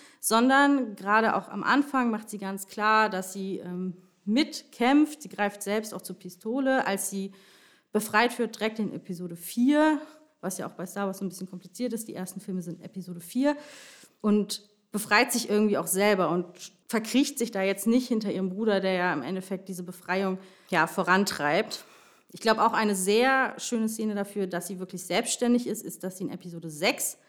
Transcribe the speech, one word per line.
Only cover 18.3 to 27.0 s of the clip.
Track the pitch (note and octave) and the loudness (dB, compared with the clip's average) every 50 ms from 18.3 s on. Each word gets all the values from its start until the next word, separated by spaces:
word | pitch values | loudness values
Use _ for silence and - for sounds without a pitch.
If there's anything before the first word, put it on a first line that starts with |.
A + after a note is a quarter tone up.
ihrem | - E3+ F#3+ F#3+ | -2 -2 -2 -4
Bruder, | F3+ G3 A3+ A3 G#3 G3 | -2 -2 0 2 2 2
der | F#3 F#3 F#3 | 2 2 0
ja | F3+ F3+ F3+ E3 | 2 2 0 0
im | D3+ B2+ | -2 -2
Endeffekt | C#3 F#3+ F#3+ F#3 - G3 F3+ F#3 - | -4 -6 -6 -6 -6 -8 -8 -8 -10
diese | F#3+ F3 F3+ | -10 -10 -10
Befreiung, | F3 F3+ - - - F3+ F#3+ G3 F#3+ F#3 F#3 - - - _ _ - | -12 -12 -14 -6 -4 -2 0 0 0 -2 -4 -6 -14 -20 _ _ -2
ja, | F#3+ E3 D#3 | 2 2 2
vorantreibt. | E3 - - F3+ E3+ F3+ F#3+ G3+ F#3 - - D3 D3 D3+ F#3 A3 A3 - - - - - - - _ _ _ _ _ | 2 0 -2 2 4 4 4 4 2 0 -2 0 2 2 2 0 -2 -6 -14 -14 -16 -20 -20 -20 _ _ _ _ _
Ich | - - | -14 -4
glaube, | - A3+ A3 A3 - | 2 2 2 4 4
auch | A3+ A3 | 2 2
eine | A3 A3 G#3 G3+ | 2 2 2 0
sehr | F#3 F#3 F#3+ G#3 A3+ B3 C4 C4+ C4 C4 A3 - - | 0 2 2 4 4 4 4 4 2 2 0 -2 -6
schöne | - - B3 A3+ A3 A3 | -8 -4 -2 -2 -2 -2
Szene | A3 - A3 G#3+ G#3 | -2 -2 -4 -2 -2
dafür, | G3+ G3+ G3+ - G#3 G3 | -2 -4 -4 -4 -4 -4
dass | F#3 F3+ F3 F3 | -2 -4 -6 -6
sie | - G3+ F3+ | -6 -8 -10
wirklich | F#3+ F#3 - F3 - | -10 -10 -10 -10 -6
selbstständig | - F3 G3 A#3+ - - - B3 A#3+ A#3+ A#3+ A#3+ | -2 0 0 0 0 -2 0 2 2 2 2 2
ist, | - G#3+ A3 - | 0 -6 -6 -8
ist, | - F#3 - - | -12 -12 -10 -10
dass | F#3+ F#3 - | -10 -8 -6
sie | G3 | -8
in | - | -8
Episode | - F3+ - F3+ E3+ E3 D#3 E3 | -8 -8 -12 -12 -12 -10 -10 -10
sechs, | D3+ D3 E3+ A3 D4+ - | -8 -2 0 0 0 0